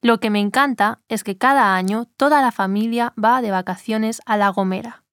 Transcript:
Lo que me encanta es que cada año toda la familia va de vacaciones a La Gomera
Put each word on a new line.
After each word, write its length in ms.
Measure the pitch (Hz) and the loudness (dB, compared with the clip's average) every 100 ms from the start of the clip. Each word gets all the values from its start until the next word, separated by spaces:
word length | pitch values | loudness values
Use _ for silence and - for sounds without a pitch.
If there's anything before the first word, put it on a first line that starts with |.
Lo 180 | 240 226 | 2 2
que 120 | 220 | 2
me 80 | 208 | 0
encanta 600 | 202 254 277 240 214 226 _ | 0 0 0 2 -2 -2 _
es 140 | 226 | -8
que 140 | - 190 | -6 -2
cada 380 | 254 277 220 185 | 2 4 4 2
año 300 | 185 214 233 _ | 0 -4 -6 _
toda 240 | 277 294 | 2 4
la 100 | 254 | 2
familia 640 | - 196 196 226 233 233 - | 0 -2 -2 -2 -2 -4 0
va 200 | 214 254 | 0 2
de 80 | 233 | 0
vacaciones 680 | 190 185 220 - 220 220 233 - | -4 -4 -10 -6 -4 -4 -6 -4
a 100 | 214 | 0
La 140 | 202 | 2
Gomera 540 | 190 190 185 233 - _ | 0 -2 -4 -8 -16 _